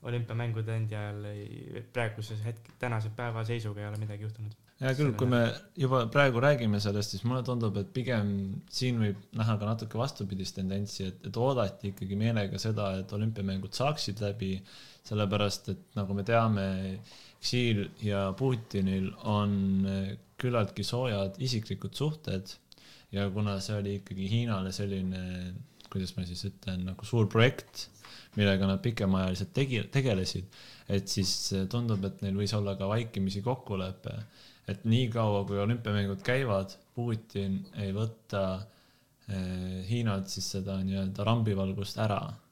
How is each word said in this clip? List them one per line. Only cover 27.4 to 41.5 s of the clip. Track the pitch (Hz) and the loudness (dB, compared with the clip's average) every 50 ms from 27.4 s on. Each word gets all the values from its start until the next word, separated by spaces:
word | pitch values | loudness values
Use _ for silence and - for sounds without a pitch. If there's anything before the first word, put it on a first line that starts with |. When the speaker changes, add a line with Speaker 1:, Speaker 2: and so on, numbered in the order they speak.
| 113 127 - - - - - - - - - - - - - - - - - 107 | 8 8 6 2 -12 -14 -14 -14 -14 -14 -16 -20 -20 -20 -18 -18 -20 -8 0 4
Speaker 2:
millega | 104 101 98 95 98 95 | 6 6 6 6 4 4
nad | 98 95 - | 2 2 0
pikemaajaliselt | 120 110 - 107 95 95 95 95 92 92 90 92 - - | 0 0 2 2 4 4 4 4 2 0 -2 -4 -2 0
tegi-, | - 139 135 127 110 - - | 0 0 2 0 -2 -2 0
tegelesid, | - 139 131 131 107 95 92 - - 95 92 - - - - - - - - - | 0 2 4 4 2 2 2 0 -2 -4 -6 -8 -14 -20 -20 -20 -20 -20 -6 0
et | 101 98 95 - | 0 0 0 0
siis, | - - 95 92 - - - - | 0 0 2 2 2 0 0 0
eh, | 101 98 95 95 | 0 0 0 0
tundub, | 117 120 120 117 107 98 95 98 | 0 0 0 2 2 2 0 -2
et | 95 - - | -4 -2 -2
neil | 101 95 98 | -2 0 2
võis | 104 98 110 | 0 2 2
olla | 107 101 98 98 95 | 0 0 0 -2 -2
ka | 98 98 | 0 0
vaikimisi | 104 113 120 117 - 101 98 95 92 98 98 | 2 0 0 -2 -2 -2 0 0 0 -2 -2
kokkulepe, | 120 131 127 - - 104 95 92 92 95 - - - - 107 110 - - - - - - - _ - | -2 -2 -2 -4 -6 -4 -4 -2 -4 -6 -8 -10 -10 -8 -8 -10 -12 -16 -20 -20 -20 -20 -16 _ -8
et | 101 - - 113 | -8 -4 2 4
niikaua, | 110 123 131 117 110 117 113 107 104 101 98 | 4 4 4 2 2 2 2 4 4 2 2
kui | 95 101 98 | 2 0 0
olümpiamängud | 98 107 120 120 117 107 104 104 101 98 98 95 - | 2 2 2 0 0 0 2 2 2 2 0 -2 0
käivad, | - 123 131 139 123 101 95 98 95 - - - _ _ | 2 2 2 2 2 2 2 2 0 -6 -16 -20 _ _
Putin | - 120 120 113 110 - - - 101 98 98 95 95 95 - - | -4 -2 0 -2 -2 -4 -6 -4 -4 0 0 0 -2 -2 -6 -6
ei | 113 104 98 | -6 -4 -2
võta, | 95 104 113 117 113 - _ _ - 101 98 95 95 95 101 - - - _ _ _ _ _ _ _ _ _ - | 0 0 -2 -2 -4 -8 _ _ -2 0 0 0 0 -4 -6 -10 -14 -20 _ _ _ _ _ _ _ _ _ -6
eh, | 101 95 92 92 92 92 92 92 92 92 92 92 | -4 -4 -2 -2 -4 -4 -4 -4 -4 -6 -4 -2
Hiinalt | 120 120 120 110 101 98 95 - | -2 0 2 2 2 0 -2 -4
siis | - 101 92 - - | -6 -6 -6 -4 -4
seda | 98 92 101 98 95 | -4 -4 -2 -2 -2
nii-öelda | 95 95 95 98 95 95 95 104 101 107 | 0 0 0 0 0 -2 -2 0 2 2
rambivalgust | 113 120 113 107 | 4 4 4 2